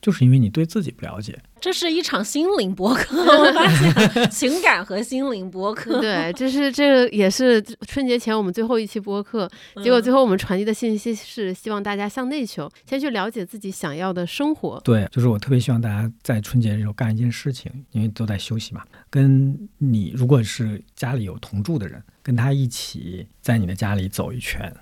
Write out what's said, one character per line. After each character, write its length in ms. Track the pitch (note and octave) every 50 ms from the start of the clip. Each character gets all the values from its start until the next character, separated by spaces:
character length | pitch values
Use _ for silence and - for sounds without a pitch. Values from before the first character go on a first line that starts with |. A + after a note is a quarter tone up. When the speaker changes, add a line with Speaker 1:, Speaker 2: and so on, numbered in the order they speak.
Speaker 1:
就 100 | - -
是 120 | F#3 - C3+
因 80 | B2
为 80 | B2+ C3+
你 100 | A#2+ G2+
对 160 | - D#3 D#3+
自 160 | D#3+ - A3+
己 80 | F#3 C3+
不 160 | - - -
了 140 | D#2+ - -
解。 180 | G#2+ A2 - - - _ _ _
Speaker 2:
这 120 | - F4+
是 200 | F#4+ - F4 E4+
一 100 | D#4+ E4+
场 240 | E4+ - - G#3+ G#3
心 220 | - - C#4+ D#4 F#4 G4+ F4+
灵 160 | G#3+ F#3 F#3+
播 180 | F#3 F3+ G#3+ C4
客， 260 | A3 G3 - - D#4
<laughs> 0 |
我 320 | F4+ E4+ D4+ D4+ D4 - -
发 180 | F4 E4+ F#4+ -
现 560 | C#3+ C#3+ E3+ D#3+ - G#3+ G#3 - A#3+ A#3+ -
情 280 | - - - B3+ C#4+ F4+ F4
感 200 | F4+ B3 F3+ F3+
和 160 | - F#3+ G3
心 320 | A#3 B3 C4 B3+ C4+ C#4
灵 160 | B3 G3 F#3 F#3+
播 200 | E3+ F#3 F#3+ G3+ A3
客。 260 | A#3 - A3+ A3+ B3
Speaker 3:
对， 320 | A#3 A3 G3+ F3 D#3+ E3 F3+
这 160 | - B3 C4
是， 220 | C4 C#4 C#4+ C#4
这 200 | B3+ C#4 D4 C#4+
个 180 | C#4 C4 B3 B3
也 200 | - G#3 G3 F#3+
是 320 | F#3+ - B3+ B3+ A#3+ A3 G#3 - A3+ _ -
春 220 | - - C#4+ C#4 B3+
节 100 | A#3+ A#3+
前 180 | A#3+ A#3 A3
我 60 | A3
们 100 | G#3 F#3
最 120 | F3+ - A3+
后 160 | A3+ B3 A3+
一 80 | A3 G3+
期 120 | - A3
播 220 | G3 G3+ G3 G3+
客， 260 | G3+ _ - A3+ F#3+ E3+ - - - - _
Speaker 2:
嗯。 80 | - G3+
Speaker 3:
结 80 | A#3
果 100 | B3+ A#3+
最 100 | A3 B3
后 120 | B3+ C4+ C4+
我 40 | A#3
们 80 | F#3
传 220 | F#3+ - - G3 F#3
递 80 | G3+
的 80 | G#3+ A3
信 240 | - - A3+ G#3+ G#3
息 160 | - A#3+ A3+
是 400 | G#3 - - - - G#3 F#3 F#3
希 160 | - - A3
望 140 | G#3+ G3+ G3+
大 120 | G#3 G3+
家 140 | G3 G3+ G#3
向 180 | - - B3+ B3
内 140 | C#4+ D4+ B3+
求， 240 | G3+ - - D3+ - _ _ _ -
先 120 | C4 C#4
去 120 | C4+ D4+
了 180 | A#3+ G#3 F#3 A3
解 160 | A3+ A#3 F#3
自 140 | F3+ - G#3+
己 100 | - F#3+
想 260 | F#3+ - - E3 C#3
要 160 | D3+ F3+ F#3+
的 140 | F#3 F3+ F3
生 300 | F3 - - C#4+ D4 D#4
活。 260 | - - E3 A2 - _
Speaker 1:
对， 240 | - A#2 G#2+ G2+ -
就 100 | - C3+
是 60 | A#2+ B2+
我 100 | A2 G2+
特 140 | - -
别 80 | C#3 B2
希 100 | A#2+ -
望 100 | C3 A#2
大 80 | A2+ A2
家 240 | G2+ G2+ A2 A2+ A2+ _ _
在 180 | - B2+ A2
春 180 | G#2 - - B2+
节 120 | A2+ A2
的 80 | G#2 G#2+
时 80 | G#2+ G#2+
候 60 | G#2+
干 200 | - - A2+ A2
一 20 |
件 160 | A2 A#2+ A#2+
事 220 | A#2 - - C#3+ C3
情， 180 | - - - - C3+ C#3 _
因 100 | _ A2
为 60 | A2 A2+
都 180 | G#2+ - A#2
在 100 | G#2 G#2 F#2+
休 180 | - - A2+ A2
息 160 | - - -
嘛， 80 | E2 - _ _ - _ _
跟 600 | - C#3 C3+ C#3 C3+ C3+ C3+ C3+ C#3 C#3 G3+ - _ _
你， 340 | D3+ C3+ A#2+ A2 G2 D#2+ E2+
如 100 | B2+ B2+
果 160 | B2 D3 C3
是 420 | A2+ G2+ - - A#2+ G#2+ G#2+ F#2+ - _ _
家 180 | - - A#2+ B2+
里 120 | B2+ G#2+
有 120 | F#2+ F2+ -
同 240 | - - - G2
住 160 | G#2 E3 E3+ D3
的 100 | G2+ F2
人， 140 | - - - _ _ _ _
跟 120 | - B2
他 160 | A#2 A#2 C3+
一 160 | C#3 C#3 C3+ B2
起 600 | A#2 - - - - - - E2+ F2+ - - - _ _
在 200 | _ - A#2+ A2+
你 80 | G2+ F2
的 80 | F#2+
家 180 | F#2+ - G2 G2+
里 160 | G2+ F#2 F#2+
走 240 | - - E2+ - -
一 60 | B2
圈 340 | - - - A2+ - F2 - -